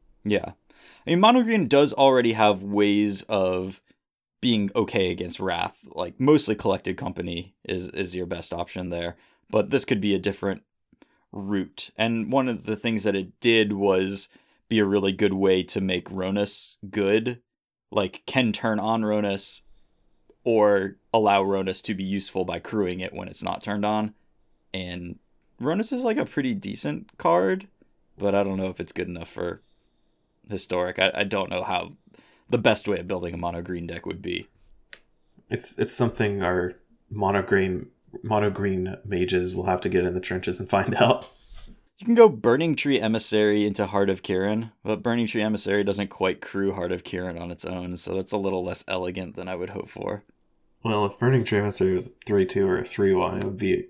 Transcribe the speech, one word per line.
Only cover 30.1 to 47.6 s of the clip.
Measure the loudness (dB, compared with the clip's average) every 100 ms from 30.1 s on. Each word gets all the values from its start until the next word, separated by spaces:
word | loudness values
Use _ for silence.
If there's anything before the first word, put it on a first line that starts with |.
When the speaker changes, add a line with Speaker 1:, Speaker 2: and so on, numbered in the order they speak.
| _ _ _ -10
Speaker 1:
Historic. | -8 -4 -2 -2 0
I, | 0
I | 0
don't | -2 -2 -2
know | -4
how | -4 -4 -6 -12 _ _ _ _ -4
the | 0
best | 2 2 0
way | -4
of | -4
building | -6 -6
a | -6
mono | -6 -6
green | -6 -8 -8
deck | -10 -10
would | -8
be. | -6 -8 -8 _ _ -20 _ -20 _ _ _ _ -8
Speaker 2:
It's, | -8 -6 -6
it's | -4 0
something | -2 0 -2 0
our | -2 0 -2 -6 _ _ -12
mono | -4 0 0
green, | 2 2 2 -2 -8 _ _ -12
mono | -2 0 0
green | 0 -2 -2 -4 -6 -4
mages | -2 0 0 0 -2
will | -2
have | 0
to | 0
get | 0 0
in | -2
the |
trenches | -4 -6 -4 -6
and | 0
find | 0 0 4
<laughs> |
out. | 4 4 -2 _ -20 -20 -20 -20 _ -8
Speaker 1:
You | 2
can | 8
go | 8
Burning | 8 2 4 2 0
Tree | 2 2
Emissary | 2 0 2 4 4 4 2
into | 0 0
Heart | 2 2
of | 0
Kiran, | -2 0 0 -2 -6 _
but | -6 -2
Burning | 0 0 0
Tree | 0
Emissary | 0 0 2 2
doesn't | 2 0 -4
quite | -2 -2 -2
crew | -6 -4 -2
Heart | -2 -4
of | -6
Kiran | -6 -8 -6 -8
on | -10
its | -10